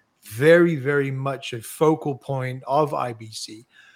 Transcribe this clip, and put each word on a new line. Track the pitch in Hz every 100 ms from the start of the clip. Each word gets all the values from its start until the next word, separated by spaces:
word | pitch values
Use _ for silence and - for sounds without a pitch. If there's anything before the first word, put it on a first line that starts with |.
| _ _
very, | - 107 151 175 170 147
very | 135 143 139
much | 131 135 131 -
a | 120
focal | - - 156 156 151 135
point | - 135 127 131 127
of | 143 147 143
I | 123
B | 110 110
C. | 110 - 107 - _ _